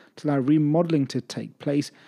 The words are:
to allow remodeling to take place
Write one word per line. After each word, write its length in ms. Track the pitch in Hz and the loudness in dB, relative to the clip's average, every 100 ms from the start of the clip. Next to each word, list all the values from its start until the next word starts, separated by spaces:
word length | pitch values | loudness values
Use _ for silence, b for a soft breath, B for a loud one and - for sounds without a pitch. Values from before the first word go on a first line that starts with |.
| B - | B -8
to 120 | 147 | -2
allow 120 | 139 | 0
remodeling 680 | 127 156 147 160 170 156 131 | 2 2 4 2 2 0 0
to 160 | 127 | -4
take 360 | - - 113 - | -8 -10 -12 -8
place 320 | 147 143 - B | -4 -2 -4 B